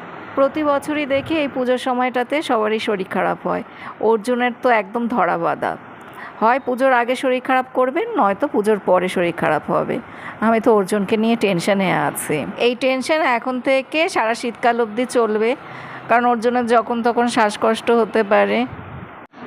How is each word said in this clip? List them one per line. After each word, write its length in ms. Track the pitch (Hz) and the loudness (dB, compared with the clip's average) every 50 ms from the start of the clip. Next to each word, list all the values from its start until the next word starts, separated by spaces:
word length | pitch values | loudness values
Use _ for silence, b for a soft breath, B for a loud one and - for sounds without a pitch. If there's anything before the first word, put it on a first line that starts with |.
| - - - - - - - | -14 -16 -18 -18 -18 -8 -2
প্রতি 280 | 262 269 269 269 311 302 | 0 0 0 0 0 0
বছরই 420 | 294 285 277 277 - 302 302 294 | 0 0 0 0 -2 -4 -4 -2
দেখি 320 | 254 277 277 269 - 320 320 | -2 -2 -2 -2 -2 -2 -2
এই 100 | 285 269 | -2 -2
পুজোর 300 | - 269 254 240 254 247 | -2 -2 0 0 0 0
সময়টাতে 640 | - 262 247 247 254 254 233 254 240 - 277 294 | 0 -2 0 0 0 0 0 -2 -2 -2 -2 -2
সবারই 380 | 311 - 254 220 214 214 220 220 | -2 0 0 0 0 0 0 -2
শরীর 280 | - 247 214 185 185 - | -2 -2 -2 -2 -4 -4
খারাপ 400 | - 190 175 175 175 175 - 180 | -4 -2 0 -2 -2 -2 -4 -4
হয়, 160 | 175 180 - - B B B B B B | -4 -4 -6 -8 B B B B B B
অর্জুনের 520 | - 214 226 220 196 247 247 240 247 247 233 - | 0 2 2 2 2 0 0 0 0 0 -2 0
তো 80 | - 254 | 2 2
একদম 380 | 233 220 196 190 214 240 240 220 | 2 2 0 -2 -4 -4 -4 -2
ধরা 300 | 247 220 180 170 170 170 | 0 0 2 2 0 0
বাঁধা, 400 | 170 156 143 123 123 92 80 - - - - - B B B B B B B B | 0 -2 -2 -2 -2 -4 -4 -6 -10 -16 -20 -20 B B B B B B B B
হয় 200 | 208 226 247 277 | 2 2 2 2
পুজোর 340 | 262 247 254 226 269 269 262 | 0 -2 -2 0 2 2 4
আগে 220 | 240 240 226 254 | 2 2 0 -2
শরীর 260 | 247 - 262 254 254 | -2 0 0 0 0
খারাপ 240 | 254 - 262 262 254 - - | 0 0 0 0 0 0 0
করবে, 320 | 262 254 254 262 339 453 466 453 | 0 0 0 0 -2 -2 -2 0
নয়তো 320 | 302 220 247 - - 285 294 | 2 2 2 2 0 -2 -2
পুজোর 320 | - 233 196 214 220 190 - | 0 0 2 2 2 2 2
পরে 240 | - 180 180 180 185 | 2 2 4 2 2
শরীর 240 | - 196 175 170 165 | 0 0 0 0 0
খারাপ 380 | - 165 147 151 147 - - | 0 0 0 0 0 0 0
হবে। 280 | 170 156 156 - - - - B B B B B B B | -2 0 0 -2 -4 -6 -6 B B B B B B B
আমি 200 | 214 226 226 226 | 0 2 2 2
তো 160 | 214 240 220 | 4 4 4
অর্জুনকে 420 | 208 196 180 208 208 196 175 226 214 | 4 4 2 0 -2 -2 0 0 0
নিয়ে 180 | 214 226 233 | 2 2 0
টেনশনে 580 | 233 220 196 190 170 165 208 196 196 190 175 160 | 2 2 0 0 0 0 0 2 2 2 2 0
আছি। 520 | 156 147 143 - - - - 151 151 123 - - - | 0 0 -2 -2 -4 -4 -4 -4 -4 -4 -6 -4 0
এই 180 | 220 240 247 | 0 0 0
টেনশন 380 | 240 277 262 262 262 247 - 320 | 0 0 0 0 0 0 0 0
এখন 480 | 311 320 262 240 226 - 262 254 254 | 2 2 2 0 0 -2 -2 -4 -2
থেকে 480 | 240 277 269 262 262 269 - 302 330 381 | 0 2 2 2 0 -2 -2 0 0 0
সারা 260 | - 339 226 220 233 | 0 0 0 0 0
শীতকাল 460 | 226 - 240 202 - - 233 240 233 | -2 -4 -6 -4 0 2 2 2 2
অবধি 240 | 240 214 208 226 254 | 0 -2 0 -2 -2
চলবে, 500 | 240 - 247 226 214 214 214 220 233 269 - - B B B B B B B B B | 0 2 2 2 2 2 2 2 0 0 -2 -6 B B B B B B B B B
কারণ 160 | 226 240 240 | 2 4 4
অর্জুনের 420 | 240 240 226 208 247 240 247 240 220 | 2 2 2 2 0 2 2 2 4
যখন 360 | 240 233 220 226 240 233 226 | 4 2 2 2 0 -2 0
তখন 240 | 240 226 247 240 240 | 0 2 2 2 2
শ্বাসকষ্ট 640 | 233 254 220 208 208 - - 226 226 - - - | 2 2 2 2 2 0 0 0 0 2 2 2
হতে 320 | 233 233 220 196 - 220 214 | 2 4 2 2 2 0 2
পারে। 420 | 196 214 202 202 196 208 226 247 254 - - - - - - - - - - - - _ - - | 4 4 4 4 4 2 0 -2 -4 -6 -12 -14 -16 -16 -16 -16 -16 -18 -20 -20 -20 _ -18 -16